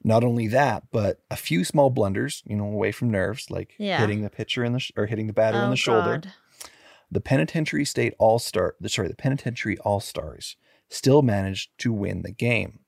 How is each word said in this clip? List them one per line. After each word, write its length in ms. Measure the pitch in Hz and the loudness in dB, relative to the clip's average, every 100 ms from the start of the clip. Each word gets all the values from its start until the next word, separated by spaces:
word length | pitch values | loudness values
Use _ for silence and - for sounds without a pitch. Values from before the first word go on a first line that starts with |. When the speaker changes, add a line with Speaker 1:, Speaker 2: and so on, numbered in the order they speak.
Speaker 1:
Not 200 | - 113 | 2 4
only 240 | 120 120 110 | 4 2 2
that, 380 | 123 139 107 - | 2 2 0 -2
but 280 | 113 101 - - | -2 0 -2 -6
a 60 | 131 | -10
few 280 | - 165 | -2 -2
small 280 | 175 156 139 | 0 4 4
blunders, 500 | 123 101 98 135 - - | 4 0 0 -4 -6 -6
you 100 | 104 | -4
know, 100 | 104 | -2
away 260 | 107 104 | -2 -2
from 200 | - 120 | 0 0
nerves, 400 | 101 92 123 - | 2 0 -4 -8
like 240 | 92 107 - | -8 -10 -8
Speaker 2:
Yeah. 220 | 208 165 | -4 0
Speaker 1:
hitting 240 | 104 104 | 0 0
the 60 | 104 | -4
pitcher 320 | - 110 127 | -6 -6 -2
in 100 | 120 | -2
the 60 | 123 | -2
sh-, 120 | - - | -4 -4
or 80 | 104 | -2
hitting 220 | 107 107 | -2 -2
the 60 | |
batter 260 | 107 110 117 | 2 2 2
in 60 | 120 | 0
Speaker 2:
Oh, 40 | |
Speaker 1:
the 60 | 131 | 0
shoulder. 420 | - 113 - 131 | 2 2 2 -2
Speaker 2:
God. 100 | 185 - _ - - - - - - | -6 -18 _ -20 -20 -20 -20 -20 -6
Speaker 1:
The 100 | 101 | -4
Penitentiary 640 | - 135 160 165 156 151 143 | 2 2 2 0 -2 -2 -2
State 300 | - 117 - | 0 0 4
All-Star, 580 | 110 113 - 104 90 - | 4 4 2 -2 -2 -2
the, 100 | 95 | -6
sorry, 200 | - 90 | -4 -4
the 60 | - | -2
Penitentiary 640 | 135 139 - 117 110 101 | -2 -2 -4 -6 -4 -2
All-Stars 760 | 107 101 - - 76 - - - _ _ _ | 0 -2 -2 -8 -10 -10 -16 -18 _ _ _
still 320 | - 135 143 | -2 4 6
managed 560 | 131 101 98 95 - - | 6 2 -2 -4 -8 -6
to 140 | 123 | -4
win 300 | 110 95 92 | -2 -4 -4
the 80 | 87 | -8
game, 480 | - 120 113 95 - | -4 0 0 -2 -10